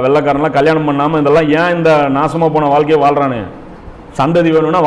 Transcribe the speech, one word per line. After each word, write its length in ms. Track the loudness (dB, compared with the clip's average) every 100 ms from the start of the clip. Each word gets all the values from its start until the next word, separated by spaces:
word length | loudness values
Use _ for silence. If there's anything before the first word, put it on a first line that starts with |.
| 2
வெள்ளைக்காரன்லாம் 520 | 0 0 -2 -2 0
கல்யாணம் 300 | 0 0 -2
பண்ணாம 300 | -2 -2 0
இதெல்லாம் 300 | 2 2 2 0
ஏன் 160 | 0 0
இந்த 140 | 2 2 0 0
நாசமா 300 | -2 0 0 0
போன 140 | 0
வாழ்க்கையை 260 | 0 2 2
வாழ்றானு? 380 | 2 2 -2 -4 -10 -16 -20 -20 -20 -20 -14 -4
சந்ததி 300 | 0 2 2 2
வேணும்னா 240 | 2 2